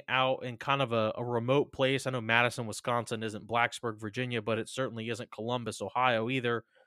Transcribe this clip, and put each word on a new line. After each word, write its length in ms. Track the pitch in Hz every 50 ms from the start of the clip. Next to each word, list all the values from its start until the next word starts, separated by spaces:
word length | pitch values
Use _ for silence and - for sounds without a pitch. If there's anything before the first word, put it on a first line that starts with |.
| - -
out 360 | 120 131 131 131 131 - -
in 140 | 127 117 -
kind 240 | - 143 139 139
of 120 | 135 113 117
a, 180 | 113 110 110 -
a 80 | - 120
remote 480 | 120 120 117 117 127 135 147 - -
place. 360 | - - 135 131 135 123 - 135
I 40 |
know 100 | 131 123
Madison, 440 | 110 110 113 120 120 120 - 131 117
Wisconsin 580 | 107 98 - - 127 120 120 110 - 120 110 113
isn't 220 | 110 104 101 101
Blacksburg, 540 | 104 113 117 120 120 - - - 117 107 107
Virginia, 420 | 113 104 104 127 127 123 123 113
but 160 | 104 113 110 110
it 120 | 107 -
certainly 400 | - 127 131 - 113 113 110 120
isn't 220 | 113 110 120 -
Columbus, 500 | - - 110 117 123 123 117 110 - -
Ohio 480 | 104 95 - 123 127 127 117 110 110 123
either, 340 | 131 131 120 120 117 113 - _ _ _ _